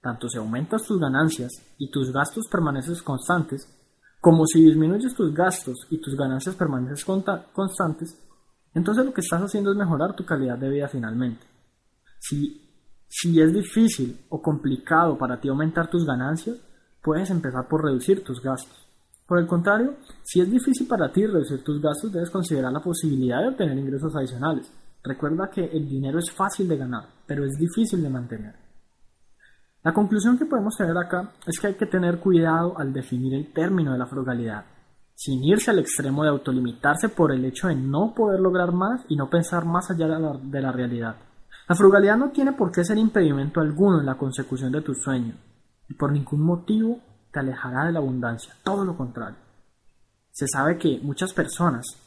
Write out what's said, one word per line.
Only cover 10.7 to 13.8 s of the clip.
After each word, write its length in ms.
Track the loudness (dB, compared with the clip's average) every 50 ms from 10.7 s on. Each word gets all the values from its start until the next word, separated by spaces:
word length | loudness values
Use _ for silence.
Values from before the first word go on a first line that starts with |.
| -2 -2 -4 -4
finalmente. 580 | -6 -6 -6 -4 -4 -2 -2 -4 -4 -8 -14 _ _ _ _ _ _ _ _ _ _ _ _ _ -20 -14
Si, 420 | -8 -6 -4 -4 -4 -4 -6 -10 _ _ _ _ _ _ -20 _ _ _
si 320 | -10 -4 0 2 6 6
es 140 | 6 6 6
difícil 720 | 2 -2 0 2 4